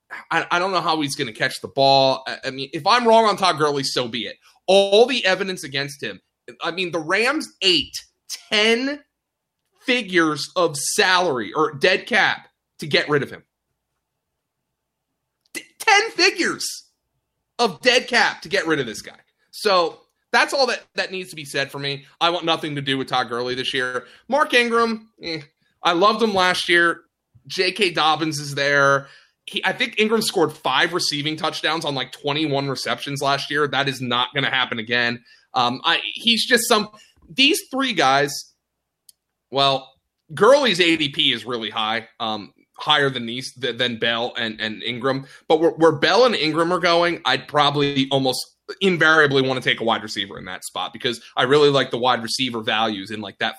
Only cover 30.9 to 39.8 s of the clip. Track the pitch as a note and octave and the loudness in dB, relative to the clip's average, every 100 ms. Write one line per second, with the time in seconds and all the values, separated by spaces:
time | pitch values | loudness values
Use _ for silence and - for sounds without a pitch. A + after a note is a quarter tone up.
30.9 | E3+ - D3 D3+ D3+ D#3 C#3 D#3 D#3+ D3+ | -2 -4 -4 -4 -4 -6 -4 -4 -4 -4
31.9 | C3+ B2+ - C#3+ D3 D#3 C#3 C#3 C3 A#2 | -6 -8 -8 -4 -2 -2 -2 -4 -6 -6
32.9 | A#2+ D3 C#3 C3+ C#3 - D3 D3 C3+ C#3 | -6 -6 -4 -2 -2 -2 -2 0 0 -2
33.9 | B2 B2 A#2+ B2+ C#3+ B2 C3 B2 A#2 G#2+ | -4 -2 -2 -2 -2 -2 0 -2 -4 -2
34.9 | A#2+ A#2+ A#2+ _ _ _ B2+ A#2+ B2+ D#3+ | 0 0 -4 _ _ _ -2 -2 0 -2
35.9 | D#3+ G#3 - A#3 A3 - A#3 - G#3+ G#3 | -2 -4 -4 0 0 2 0 2 0 0
36.9 | - _ _ - E3+ C4+ G4+ - C4 C4 | -10 _ _ -8 0 2 0 -4 -4 -2
37.9 | F3 C3+ C3+ C#3+ - - _ _ _ _ | 0 2 2 0 -6 -14 _ _ _ _
38.9 | _ _ _ _ _ - C3+ C#3 C3+ | _ _ _ _ _ -6 0 2 0